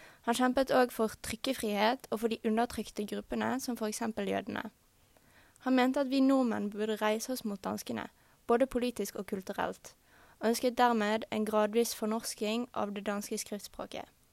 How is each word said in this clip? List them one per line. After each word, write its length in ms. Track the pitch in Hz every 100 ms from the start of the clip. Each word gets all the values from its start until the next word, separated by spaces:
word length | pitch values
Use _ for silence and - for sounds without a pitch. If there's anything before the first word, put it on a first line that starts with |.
| - -
Han 120 | -
kjempet 380 | 233 254 247 269
også 160 | 254 247
for 180 | - 220 -
trykkefrihet 840 | - 233 - 262 220 208 214 269 -
og 100 | 220
for 80 | 226
de 120 | 226
undertrykte 600 | 226 220 247 - 208 - 208
gruppene, 540 | 202 208 233 220 254
som 160 | - 233
for 100 | 214
eksempel 400 | 214 226 214 196
jødene. 440 | 196 202 202 214 _ _ _ _ _ _ - - _
Han 160 | 262 254
mente 240 | 254 277
at 80 | 269
vi 120 | 269
nordmenn 500 | 262 269 247 208 208
burde 300 | 202 214 214
reise 300 | 214 220 -
oss 140 | 254
mot 180 | 220 202
danskene, 460 | - 214 - 233 - _ _ _ -
både 180 | 233 262
politisk 480 | 247 247 240 202
og 120 | - 196
kulturelt, 680 | 196 190 190 185 190 - - _ - - -
og 80 | 220
ønsket 280 | 233 254 240
dermed 480 | 240 233 208 220 -
en 140 | 220
gradvis 500 | 214 214 214 220 233
fornorsking 760 | - 214 226 - - 208 226 240
av 200 | - 208
det 120 | 202 208
danske 320 | 202 208 214
skriftspråket. 680 | - 202 - - - - - _ _